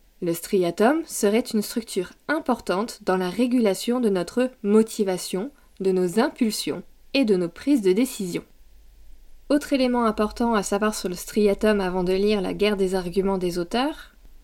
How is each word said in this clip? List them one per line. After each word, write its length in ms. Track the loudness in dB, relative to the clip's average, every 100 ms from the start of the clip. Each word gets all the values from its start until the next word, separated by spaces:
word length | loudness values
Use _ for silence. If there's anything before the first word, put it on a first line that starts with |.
| _ -6
le 120 | -4
striatum 680 | -4 0 0 2 4 2 2 -2
serait 340 | -2 0 2
une 220 | 0 -4
structure 500 | -4 -6 -6 -6 -6 -8 -6
importante 720 | -4 -2 -4 -2 -4 -4 -6
dans 120 | -2 0
la 140 | 0
régulation 720 | 0 0 2 2 0 -2 0
de 100 | 2
notre 400 | 0 0 -2 -2 -2
motivation, 880 | 4 4 4 0 -2 -2 -4 -6 -6 -12 -18 -4
de 120 | 0
nos 280 | 2 2 2
impulsions 640 | 0 0 -2 -2 -6 -6 -10 -20 -2
et 120 | 2 2
de 100 | 2
nos 120 | 0
prises 340 | -4 0 2
de 120 | 4
décision. 500 | 2 0 -4 -6 -8 -10 -20 -20 -20 -20 -20 -20 -20 -20 -10 -2
Autre 240 | -2 0
élément 320 | 0 2 2 0
important 480 | 0 -2 -2 0
à 80 | 0
savoir 320 | 0 0 0
sur 160 | -2 -6
le 60 | -8
striatum 640 | -4 2 2 4 2 2
avant 240 | 0 0
de 100 | 0
lire 280 | 2 2 0
La 120 | -2
guerre 240 | 0 0 2
des 180 | 0 -2
arguments 420 | -2 -2 0 0
des 200 | -2 -4
auteurs, 580 | -2 -2 -2 -4 -14 _ -20 -20